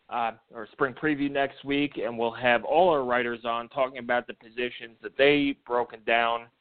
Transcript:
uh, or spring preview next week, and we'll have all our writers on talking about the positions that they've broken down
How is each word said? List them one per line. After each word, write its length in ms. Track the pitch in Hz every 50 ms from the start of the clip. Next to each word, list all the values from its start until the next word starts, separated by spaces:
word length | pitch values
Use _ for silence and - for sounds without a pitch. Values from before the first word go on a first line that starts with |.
| _ -
uh, 220 | - 120 117 113 110 113 _ _ 117
or 140 | 117 107
spring 260 | - - - 143 135 120
preview 360 | - - 156 151 139 143 143
next 360 | 139 139 139 135 - - -
week, 320 | 139 143 139 147 143 -
and 200 | 113 101 113 120
we'll 140 | 113 117 117
have 320 | 113 117 123 123 120 117 107
all 260 | - 143 160 185 185
our 140 | 160 139 127
writers 400 | 123 123 123 120 120 117 113 120
on 240 | 117 117 117 117
talking 300 | 113 - 143 131 127 135
about 280 | 131 120 120 120 123 120
the 100 | - 117
positions 640 | _ - 113 110 120 123 123 - - 120 117 113 _
that 160 | - 104 -
they've 440 | - 135 143 147 143 143 139 139 _ _
broken 360 | - 120 120 120 - 117 113 107
down 400 | 120 117 117 117 117 117 117 117 117 _ _